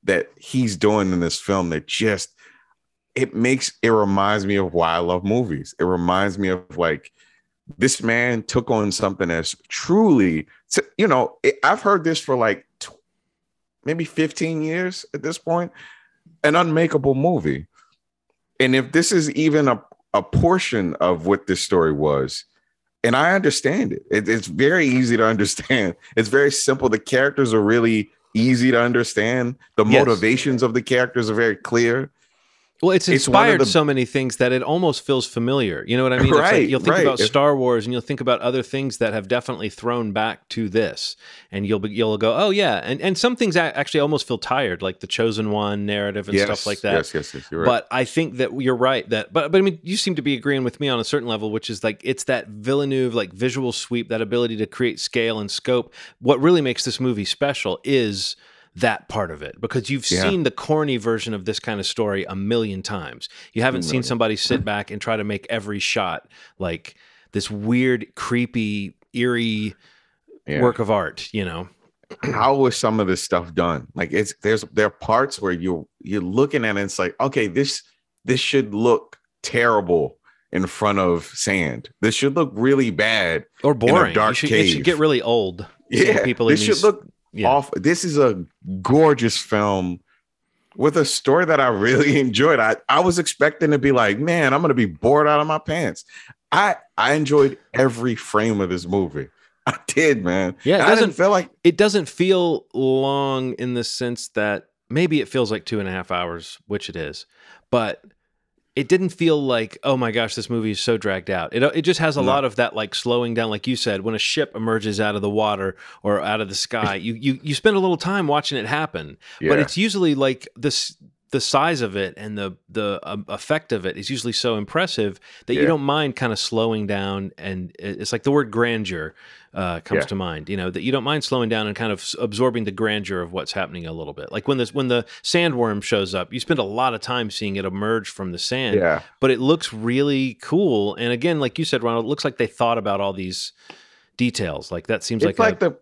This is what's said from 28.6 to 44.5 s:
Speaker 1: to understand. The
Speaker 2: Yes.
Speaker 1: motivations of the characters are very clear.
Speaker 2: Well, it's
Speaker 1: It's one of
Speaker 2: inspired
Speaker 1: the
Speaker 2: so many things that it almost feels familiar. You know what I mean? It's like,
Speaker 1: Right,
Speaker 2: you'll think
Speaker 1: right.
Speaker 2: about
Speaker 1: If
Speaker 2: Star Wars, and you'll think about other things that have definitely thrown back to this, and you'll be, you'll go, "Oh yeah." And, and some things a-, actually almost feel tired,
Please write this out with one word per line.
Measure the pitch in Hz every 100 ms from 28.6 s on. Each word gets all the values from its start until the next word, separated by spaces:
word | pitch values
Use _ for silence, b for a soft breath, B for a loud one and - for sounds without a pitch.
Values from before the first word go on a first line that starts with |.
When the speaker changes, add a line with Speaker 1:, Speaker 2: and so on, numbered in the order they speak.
| 127
Speaker 1:
to | 120
understand. | 120 120 117 - 110 127 120 131 b -
The |
Speaker 2:
Yes. | 107 131 139
Speaker 1:
motivations | 104 110 127 147 127
of | 123
the | 117
characters | 120 123 123 123 110
are |
very | 110 117 101
clear. | - 117 117 123 135 _ _ _ _ _ _ _
Speaker 2:
Well, | 175
it's | 185 -
Speaker 1:
It's | 135 139
one | 185
of |
Speaker 2:
inspired | 233 185
Speaker 1:
the | 123
Speaker 2:
so | 175
many | 147 135
things | 123 139 131 -
that | 123
it | 127
almost | 123 165 175 127 -
feels | 135
familiar. | - - 120 139 110 78 -
You | 123
know |
what | 131
I | 127
mean? | 131
It's | 151
like, | 170
Speaker 1:
Right, | 208 107
Speaker 2:
you'll | 131
think | - 175
Speaker 1:
right. | 143
Speaker 2:
about | 127
Speaker 1:
If | 107
Speaker 2:
Star | 139 143 139
Wars, | 127 117 107
and |
you'll | 123
think | - 139
about | 127 120
other | 120 131
things | 120 135 135 -
that | 113
have | 107 95
definitely | 123 - 104 104
thrown | - 117 120 110
back | 101 110 - _
to | - 107
this, | 104 101 - - - B B B
and | 98
you'll | 101 107
be, | 104
you'll | 104 110 107
go, | 110 123
"Oh | 208
yeah." | 202 180 101
And, | 90 135
and | 185 185
some | 240 247
things | 220
a-, | 170 165 135
actually | 143 156
almost | 147 151 -
feel | 117
tired, | -